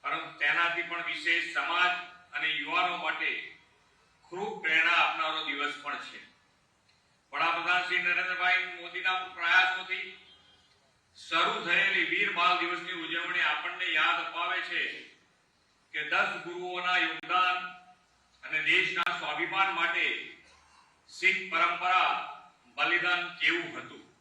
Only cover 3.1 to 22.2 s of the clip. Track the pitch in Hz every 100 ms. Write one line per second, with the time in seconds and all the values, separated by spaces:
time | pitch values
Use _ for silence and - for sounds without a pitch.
3.1 | 151 - - - - _ _ _ _ _
4.1 | _ _ 175 214 190 156 160 170 175 -
5.1 | 143 156 156 143 143 143 143 143 - -
6.1 | - - _ _ _ _ _ _ _ _
7.1 | _ _ 151 165 170 165 180 180 180 -
8.1 | 175 180 180 180 175 180 170 175 180 180
9.1 | 185 180 156 196 185 185 185 175 185 180
10.1 | - - - _ _ _ _ _ _ _
11.1 | - - 165 - - 165 175 156 151 165
12.1 | 180 202 175 175 180 170 175 175 175 160
13.1 | 170 185 - - - - - - - -
14.1 | - 359 339 349 349 349 330 - - -
15.1 | - _ _ _ _ _ _ _ 156 156
16.1 | 175 - 170 170 180 180 180 180 180 165
17.1 | 160 - 180 180 180 - - - - _
18.1 | _ _ _ - - - - - - 165
19.1 | - 156 151 175 190 190 170 170 175 -
20.1 | - - - - - _ - _ _ _
21.1 | - 185 190 185 165 165 175 180 185 -
22.1 | -